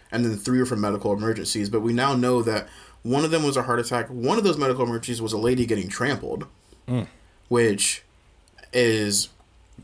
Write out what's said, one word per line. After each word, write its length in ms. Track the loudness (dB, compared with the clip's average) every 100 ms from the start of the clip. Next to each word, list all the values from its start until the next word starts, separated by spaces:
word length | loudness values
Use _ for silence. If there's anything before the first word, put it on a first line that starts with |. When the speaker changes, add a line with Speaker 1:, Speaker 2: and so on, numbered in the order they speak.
| -8
Speaker 1:
And 140 | -2 -2
then 100 | -2
three 200 | 0 2
were 80 | 2
from 160 | 0
medical 320 | -2 -2 -2
emergencies. 560 | 0 0 -2 -4 -4 -2
But 120 | 0
we 120 | 0
now 220 | 2 2 2
know 260 | 2 2
that 260 | 2 -2 -6 -14 -20 -12
one 200 | -2 0
of 60 | 2
them 140 | 2
was 120 | 2 0
a 80 |
heart 160 | 0 0
attack. 280 | 0 -2 -4
One 300 | -4 0 2
of 40 |
those 140 | 2 2
medical 260 | 0 0
emergencies 380 | 0 -2 -4 -6
was 100 | -4
a 40 | 0
lady 280 | 2 2 2
getting 220 | 0 -2
trampled, 580 | -4 -2 -2 -6 -8 -10 -18 _ -20 -4
Speaker 2:
Mm. 200 | -4 -4 -12 -20 _ _
Speaker 1:
which 540 | 2 4 2 -2 -4 -10 _ _ _ _ -20 -4
is, 580 | 2 4 4 2 0 -2 -10 _ _ _ -20